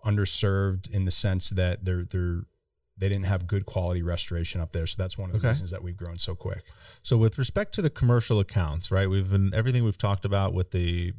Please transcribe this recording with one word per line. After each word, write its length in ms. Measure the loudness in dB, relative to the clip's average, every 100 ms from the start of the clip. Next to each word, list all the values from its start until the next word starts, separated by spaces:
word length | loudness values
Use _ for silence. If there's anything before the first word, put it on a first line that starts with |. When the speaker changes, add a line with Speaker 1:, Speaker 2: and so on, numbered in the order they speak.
| 0
Speaker 1:
underserved 840 | 2 2 2 2 2 2 -2 -4
in 140 | -2 0
the 60 |
sense 400 | 2 2 0 0
that 340 | 0 0 0 -2
they're, 180 | -2
they're, 380 | -2 -2 0 -2 -6 _ _ _ _ -4
they 140 | -2
didn't 160 | 0 0
have 220 | -2 0
good 180 | -2 -2
quality 380 | -2 -2 0
restoration 580 | 0 -2 -2 -2 -2 -4
up 100 | -4
there. 140 | -4 -4
So 160 | -4
that's 160 | -4 -6
one 120 | -4
of 40 |
the 60 | 0
Speaker 2:
Okay. 80 | 2
Speaker 1:
reasons 240 | 0 -2
that 100 | -8
we've 160 | -8 -8
grown 220 | -8 -4
so 160 | -4 -4
quick. 280 | -6 -8 -12 -20 -20 -12
Speaker 2:
So 160 | 2 4
with 220 | 4 4
respect 340 | -2 0 -2
to 80 | 0
the 80 | 0
commercial 500 | 2 4 4 4 2
accounts, 520 | 2 0 -2 -2 0
right, 180 | 0 2
we've 220 | 2 2
been, 200 | 2 2
everything 320 | 2 0 2
we've 140 | 0 0
talked 280 | 0 0 0
about 280 | 0 2
with 160 | 0 0
the, 420 | 0 0 0 -2